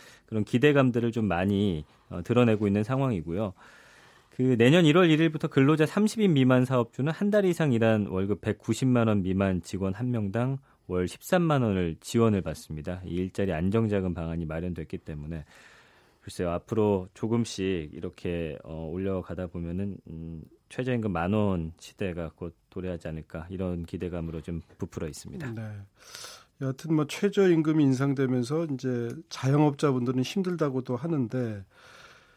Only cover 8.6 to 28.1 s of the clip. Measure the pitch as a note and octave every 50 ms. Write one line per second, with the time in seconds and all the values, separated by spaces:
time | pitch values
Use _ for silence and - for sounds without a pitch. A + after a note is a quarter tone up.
8.6 | - - A2+ - C3 B2+ B2 A#2+ A2+ A2+ G#2+ G2+ F2+ F#2+ F#2 G2 G2 F#2+ F#2 F2
9.6 | - - - F#2 G2 F#2+ F#2+ - B2 B2 A#2+ A2+ G#2 G2 F#2+ A#2 B2 C3 C3+ C3+
10.6 | _ _ _ _ _ - F2+ F2+ F2+ F2 - - - - F#3+ F3 E3+ D#3+ D3 C3+
11.6 | A#2+ A2 G2 F#2 F2 E2 D#2+ - - - - A#2 A2+ A2+ G#2 F#2+ D#2+ D#2+ D2+ -
12.6 | - - D#2 D2+ D2+ F2+ F2+ F#2 F#2 F2 E2+ F2+ F#2 F#2 - - G2+ F#2+ D#2+ D#2
13.6 | F2 G2 G2+ A2+ A2+ G#2 G#2 G2 F#2 F2+ E2 E2+ E2 E2 E2 E2+ E2 D#2 D#2+ E2
14.6 | F2 F#2 E2+ D#2+ D#2 - F#2+ E2+ - - D#2 D2 D2 D#2 E2 D#2 D2 _ - -
15.6 | - - - - _ _ _ _ _ _ _ _ - G2+ - - F2+ E2+ E2+ F2
16.6 | - - A2+ A2 G#2+ G#2 G2+ F#2 F#2 - _ - B2 A2 A#2 A#2 A2+ - - -
17.6 | F#2+ F#2+ F#2+ E2+ D2+ D2 - D#2 F#2 F2+ - - - F2+ F2 E2+ E2 D#2 C#2+ -
18.6 | - - D#2+ D#2+ E2 D#2 E2+ F#2 F#2+ G2 F#2+ F#2 E2 - F2 E2+ F#2 E2+ - E2+
19.6 | E2+ E2+ F2 F#2 G2+ G2+ F#2 - - - E2 D#2+ E2 E2 E2 D#2+ - _ _ _
20.6 | _ _ - - B2+ C3 B2 A#2 G#2+ G#2+ F2 E2 F2 F#2 G#2+ G#2+ G#2 G2+ F#2 F2
21.6 | E2 E2 E2 _ - - - - G#2 F#2 E2 F2 E2 D#2 _ - F2+ E2+ - _
22.6 | _ _ - F#2+ F2+ F2+ F2 D#2+ - E2 D#2+ D#2 D#2 _ - D#2+ D#2 F2+ F#2+ F2+
23.6 | F#2+ F2+ F2+ F2 E2 - - E2+ F2+ E2+ E2+ E2+ E2 E2 D#2+ D#2+ - - E2+ E2
24.6 | - _ - - G2 - - - E2+ D#2 - - - - - F#3+ D3 A#2+ A2+ A2+
25.6 | A2 G#2+ G#2 G2+ G2+ _ _ _ - - - - - - - - - _ _ -
26.6 | C#3 C3 C3+ - - D#3 D#3+ D#3 D3 D3 - - G3+ G3+ G3 G3+ G3 F3+ E3+ D#3+
27.6 | D3+ D#3 D#3 D#3 D3 C3+ C3 B2 C#3 C#3